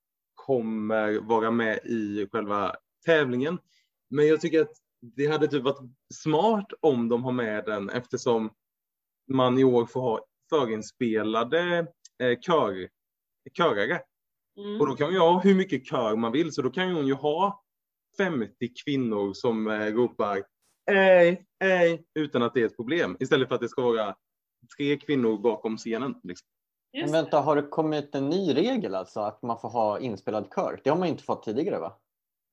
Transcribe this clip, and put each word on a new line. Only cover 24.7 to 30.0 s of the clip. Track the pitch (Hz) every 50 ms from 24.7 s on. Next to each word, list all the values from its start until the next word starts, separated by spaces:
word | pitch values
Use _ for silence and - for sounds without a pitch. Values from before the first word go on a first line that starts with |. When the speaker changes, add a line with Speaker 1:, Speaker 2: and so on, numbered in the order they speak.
| -
Speaker 1:
tre | - 143 143 147
kvinnor | 143 - - 143 131 117 113 110 101
bakom | 107 120 107 - - 110 110
scenen, | 110 - 117 113 110 131 135 - -
liksom. | - 90 85 - - _ _ _ _ _ _ _ _ _
Speaker 2:
Just | - 277 - 147
Speaker 3:
Men | 151 165
vänta, | 151 - 165 147
har | 135 156 147
det | 147
kommit | 143 147 - 170 160 156 151 147 147 - -
en | 139 139 143
ny | 165 196 196 156 123
regel | 147 202 247 269 226 123 98 95
alltså, | 95 92 - - 113
att | 104 107 - _
man | - 120 117 -
får | - 110
ha | 113 120 110 104 104
inspelad | 85